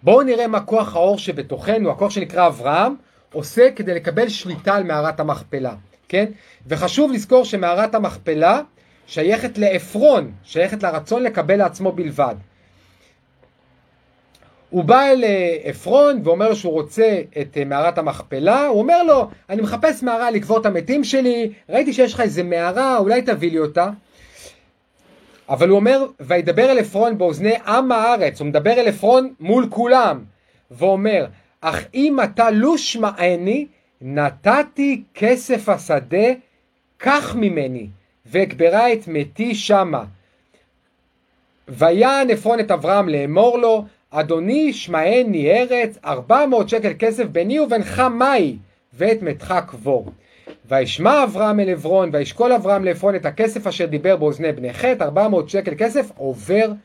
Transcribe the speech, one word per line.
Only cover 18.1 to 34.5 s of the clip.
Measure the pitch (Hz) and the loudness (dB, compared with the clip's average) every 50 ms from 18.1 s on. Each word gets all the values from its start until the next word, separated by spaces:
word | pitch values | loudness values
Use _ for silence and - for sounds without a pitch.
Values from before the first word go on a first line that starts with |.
| 131 - - _ 147 135 143 180 226 269 285 | -6 -8 -12 _ -8 -2 2 2 2 2 2
הוא | 294 247 208 | 2 0 0
אומר | 220 269 339 339 349 | 2 4 4 4 6
לו, | 330 294 269 226 208 - - _ _ | 4 4 4 4 -2 -6 -20 _ _
"אני | 190 214 | -4 -4
מחפש | 220 208 220 226 - 320 302 - 262 | -4 -4 -4 0 0 0 0 0 -4
מערה | 247 233 226 240 240 | -4 -2 0 -2 0
לקבור | 226 202 202 - 226 226 | -2 -2 0 0 0 0
את | 220 | 2
המתים | 214 196 175 151 - 254 294 277 | 0 -2 -2 -4 -2 -2 -2 -2
שלי, | - - 269 262 247 240 233 233 214 214 - _ _ | 0 0 0 2 2 0 0 -2 -6 -8 -10 _ _
ראיתי | 165 240 269 262 240 | 0 0 0 0 2
שיש | 226 254 226 - | 2 2 2 2
לך | - | -2
איזה | 240 202 147 160 175 | -2 -2 -2 -4 -4
מערה, | 175 175 170 170 175 180 220 262 269 262 233 | -2 -2 -2 -2 -2 -2 0 0 0 2 0
אולי | 196 196 226 254 | 2 2 0 0
תביא | 247 254 214 151 156 170 | 0 -2 -4 -2 -2 -2
לי | 160 160 | -2 -2
אותה." | 156 151 151 175 175 196 208 208 _ _ _ _ - - _ - - - - _ _ _ _ _ _ _ _ _ _ _ _ _ _ _ _ _ _ - | -4 -2 0 0 -2 -2 -2 -12 _ _ _ _ -20 -20 _ -20 -20 -20 -20 _ _ _ _ _ _ _ _ _ _ _ _ _ _ _ _ _ _ -8
אבל | 135 - 170 180 | -2 0 2 4
הוא | 190 | 4
אומר, | 202 202 233 262 269 269 262 - _ | 2 4 2 2 2 0 -4 -8 _
וידבר | 143 127 180 180 170 165 170 180 247 262 | -6 -2 -2 -2 0 0 0 2 2 2
אל | 269 247 | 2 2
עפרון | 214 208 - 196 220 233 226 208 | 0 -2 -2 -2 0 0 0 0
באוזני | 185 175 156 151 185 214 226 226 - - | -2 -2 -2 -2 -2 -2 -2 -2 -2 -2
עם | 208 240 269 254 | 0 0 0 0
הארץ, | 247 226 214 233 240 220 185 143 135 - | 0 0 2 0 0 2 0 -2 -2 -4
הוא | 147 147 | -8 -2
מדבר | 147 151 147 202 | -2 0 2 2
אל | 233 247 240 220 | 2 2 2 0
עפרון | 214 208 - 208 247 262 262 262 - _ | -2 0 2 4 4 4 4 0 -8 _
מול | 156 175 220 254 247 214 | -2 0 2 2 2 0
כולם, | - 214 240 240 254 262 240 202 151 131 107 98 _ _ _ _ _ _ _ _ | -2 -4 2 4 4 4 4 2 0 -4 -8 -18 _ _ _ _ _ _ _ _
ואומר, | 127 120 151 190 196 190 202 220 214 185 143 110 - _ _ _ _ _ | -8 -2 0 2 2 2 0 0 0 0 -2 -4 -10 _ _ _ _ _
"אך | - 160 156 165 - - - | -6 -4 -4 -4 -8 -6 -4
אם | 254 277 311 285 269 226 | 0 0 0 2 0 -2
אתה | 208 202 - 233 226 | -2 0 0 2 2
לא | 214 214 226 285 339 302 | 2 2 2 2 2 0
שמעני, | - - - 233 220 208 202 202 175 180 180 170 175 190 220 277 294 - _ _ _ _ _ _ | -2 -6 -4 -4 -4 -4 -2 0 0 0 0 0 -2 -2 -2 -2 -4 -8 _ _ _ _ _ _
נתתי | 127 131 139 147 147 139 139 - _ 196 | -14 -8 -4 -2 -2 -2 -4 -2 _ 2